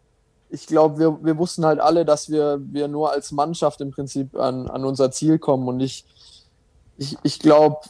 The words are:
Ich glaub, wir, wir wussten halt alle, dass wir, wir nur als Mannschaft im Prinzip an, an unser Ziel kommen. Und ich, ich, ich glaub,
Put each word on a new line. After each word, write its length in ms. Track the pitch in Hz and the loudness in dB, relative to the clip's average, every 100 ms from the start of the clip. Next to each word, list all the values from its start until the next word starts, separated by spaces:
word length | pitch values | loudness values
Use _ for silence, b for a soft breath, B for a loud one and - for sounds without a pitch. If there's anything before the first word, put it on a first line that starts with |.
| _ _ _ _ - | _ _ _ _ -18
Ich 180 | 139 - | -16 -2
glaub, 320 | 156 156 147 | 4 4 4
wir, 240 | 160 147 | 0 0
wir 140 | 156 156 | -2 -2
wussten 300 | 180 - 160 | -2 0 0
halt 120 | 151 | 2
alle, 280 | 151 165 160 | 2 2 2
dass 240 | 147 - | 0 0
wir, 280 | 151 147 143 | -2 0 -2
wir 280 | 131 143 143 | -6 -6 -4
nur 240 | 147 151 | -2 -2
als 180 | 143 - | -4 -6
Mannschaft 520 | 147 160 170 151 - | -4 -4 0 -2 -2
im 80 | 139 | -10
Prinzip 420 | 135 139 135 135 | -10 -8 -6 -6
an, 340 | - 127 127 127 | -4 -4 -4 -8
an 160 | 127 | -6
unser 280 | 135 135 131 | -4 0 0
Ziel 260 | - 156 156 | 0 0 0
kommen. 300 | - 131 127 | 2 0 0
Und 120 | 127 | -2
ich, 260 | 135 - _ b b b b _ _ _ _ - | -4 -6 _ b b b b _ _ _ _ -12
ich, 200 | 139 - | -12 -4
ich 160 | 147 - | -4 2
glaub, 460 | 156 151 151 139 | 6 8 6 2